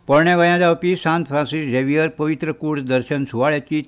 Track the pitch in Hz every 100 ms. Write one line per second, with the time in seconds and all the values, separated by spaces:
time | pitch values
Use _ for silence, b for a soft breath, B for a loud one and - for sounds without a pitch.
0 | - 143 170 175 170 175 175 170 180 180
1 | 165 165 139 143 139 156 147 127 135 151
2 | 160 156 151 151 156 151 156 151 131 127
3 | 120 143 135 117 143 147 - 156